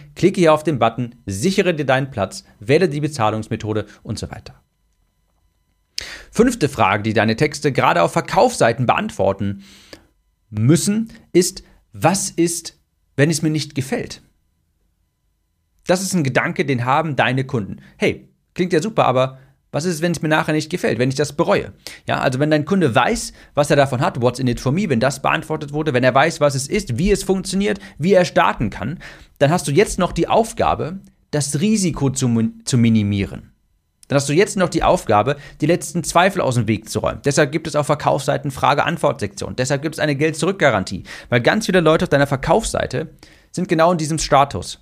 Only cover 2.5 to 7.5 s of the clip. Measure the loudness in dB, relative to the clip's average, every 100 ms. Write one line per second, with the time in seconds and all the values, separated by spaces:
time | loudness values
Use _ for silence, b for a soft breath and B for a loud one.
2.5 | b 0 2 2 0 -4 0 0 0 -4
3.5 | -6 -4 -4 -6 B -10 -8 -8 -12 -18
4.5 | -20 _ _ _ _ _ _ _ _ _
5.5 | _ _ _ _ -14 B B B 0 2
6.5 | 2 -2 2 2 2 0 2 2 2 0